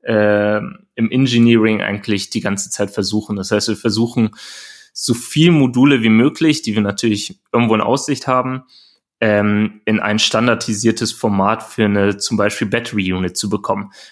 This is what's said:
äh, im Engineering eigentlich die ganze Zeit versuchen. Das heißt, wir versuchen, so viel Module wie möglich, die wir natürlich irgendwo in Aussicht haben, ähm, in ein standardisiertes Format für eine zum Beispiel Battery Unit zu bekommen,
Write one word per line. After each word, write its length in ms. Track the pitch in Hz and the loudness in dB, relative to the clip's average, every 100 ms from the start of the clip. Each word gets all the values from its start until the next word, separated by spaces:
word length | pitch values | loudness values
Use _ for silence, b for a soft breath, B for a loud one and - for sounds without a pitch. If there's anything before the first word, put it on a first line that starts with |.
äh, 560 | - 110 104 104 104 107 | -2 0 2 2 0 -2
im 520 | 120 - _ - 113 | -6 -12 _ -4 -2
Engineering 720 | 127 131 120 117 113 110 107 | 2 2 4 6 6 4 2
eigentlich 480 | 101 101 110 98 - | -2 -4 -2 -4 -4
die 100 | 110 | -6
ganze 280 | 104 98 - | -4 -4 -6
Zeit 200 | - 101 | -6 -4
versuchen. 460 | - 95 107 - 101 | -4 -4 -4 -4 -6
Das 160 | 95 | -2
heißt, 160 | 104 - | -2 -2
wir 80 | 101 | -2
versuchen, 540 | 113 104 117 123 110 B B B B B B - | -2 0 0 0 0 B B B B B B -8
so 140 | - | -4
viel 380 | 117 - 151 170 | -4 -4 2 4
Module 500 | 160 127 123 143 135 | 4 4 4 4 4
wie 80 | 113 | 4
möglich, 540 | 110 139 151 160 151 | 4 4 2 0 0
die 100 | 113 | -2
wir 80 | 107 | -2
natürlich 580 | 101 101 117 101 - - _ | -2 -2 -2 -2 -4 -14 _
irgendwo 220 | 120 117 107 | 0 2 2
in 60 | |
Aussicht 440 | - 135 - 135 - | 2 0 -2 -4 0
haben, 380 | 127 127 131 b b b b _ _ | 0 0 -6 b b b b _ _
ähm, 640 | 110 104 104 104 107 - - | 2 2 2 2 0 -4 -2
in 140 | 110 | 0
ein 180 | 104 107 | 0 0
standardisiertes 960 | - 113 120 113 - 104 113 110 113 | 0 2 2 0 -2 0 0 0 -4
Format 500 | - 113 98 98 110 | -2 -2 2 0 -2
für 240 | - - 107 | -4 -2 0
eine 320 | 101 98 98 | 2 0 -2
zum 180 | - 104 | -2 0
Beispiel 320 | 104 - 104 | 0 -2 -2
Battery 460 | 117 117 104 92 | -2 -4 -4 -2
Unit 240 | 92 90 - | -2 -4 -4
zu 100 | 104 | -4
bekommen, 440 | 104 - 101 98 B B | -4 -4 -6 -8 B B